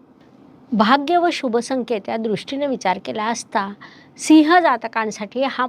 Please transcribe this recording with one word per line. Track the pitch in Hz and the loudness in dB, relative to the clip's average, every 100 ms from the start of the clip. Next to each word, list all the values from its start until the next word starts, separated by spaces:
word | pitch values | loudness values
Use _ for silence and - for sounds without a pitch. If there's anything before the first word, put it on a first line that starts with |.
| _ _ _ _ - - - | _ _ _ _ -20 -20 -4
भाग्य | 208 208 285 277 349 | 0 4 2 2 0
व | 339 | 0
शुभ | - 262 233 | -2 -4 -4
संकेत | 233 262 240 214 226 | -2 -4 -4 -6 -4
या | 226 | -6
दृष्टीने | 220 196 - 277 285 | -4 -4 -6 -6 -4
विचार | 247 190 185 254 | -2 -2 -4 -6
केला | 226 214 | -6 -6
असता | 233 - 220 196 202 - - - - | -6 -6 -6 -6 -10 -20 -20 -20 -4
सिंह | - 311 302 359 | 6 6 8 4
जातकांसाठी | 330 233 233 226 220 202 208 247 | 4 0 -2 -4 -4 -6 -8 -4
हा | 269 - | -4 -2